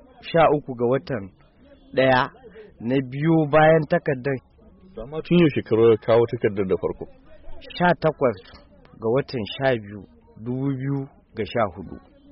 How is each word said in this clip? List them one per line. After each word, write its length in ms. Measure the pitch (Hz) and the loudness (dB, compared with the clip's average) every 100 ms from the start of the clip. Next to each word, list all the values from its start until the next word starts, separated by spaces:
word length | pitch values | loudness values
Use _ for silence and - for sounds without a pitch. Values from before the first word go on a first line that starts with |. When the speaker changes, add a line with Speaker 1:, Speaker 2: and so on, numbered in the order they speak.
| - - | -4 -20
Speaker 1:
sha 280 | - 165 151 | -2 4 4
uku 240 | 147 - | 2 -2
ga 140 | 123 120 | -4 0
watan 380 | 135 - 131 98 - _ _ _ - _ | 0 -4 -10 -10 -18 _ _ _ -20 _
ɗaya 400 | 131 131 127 135 - - - - _ | 0 2 2 0 -6 -20 -20 -20 _
na 200 | 110 135 | -4 -2
biyo 380 | 131 135 156 165 151 | -4 -4 2 2 4
bayan 380 | 151 156 160 | 4 6 4
takardan. 540 | 151 175 - 135 123 131 - _ _ _ - | 2 -2 -2 -4 -4 -6 -10 _ _ _ -20
Speaker 2:
Amma 260 | - 113 156 | -18 -12 -12
tun 180 | - 175 | 0 4
yaushe 240 | 165 123 | 4 2
ka 120 | - 110 117 110 | 0 4 6 4
kawo 240 | - 117 | 4 2
takardar 400 | 117 120 113 101 95 | 2 0 -4 -2 -2
da 100 | 90 | -2
farko? 260 | 80 85 82 - _ - - - - | -2 -6 -12 -16 _ -20 -14 -14 -14
Speaker 1:
Sha 240 | - 175 | -2 0
takwas 440 | 165 156 - 131 107 - - - _ _ | 0 -2 0 -2 -2 -10 -20 -20 _ _
ga 140 | - 113 | -8 -2
watan 360 | 123 139 127 101 | -2 -2 -8 -8
sha 300 | - 135 123 | -4 -2 -2
biyu, 260 | 101 104 90 _ _ | -4 -16 -18 _ _
dubu 380 | - 110 127 139 | -14 -8 -4 -4
biyu 340 | 135 135 139 135 - _ | -4 -4 -6 -6 -14 _
ga 160 | - | -10
sha 180 | 104 117 104 | -6 -2 -2
hudu. 240 | 90 87 - - _ - | -4 -14 -16 -20 _ -20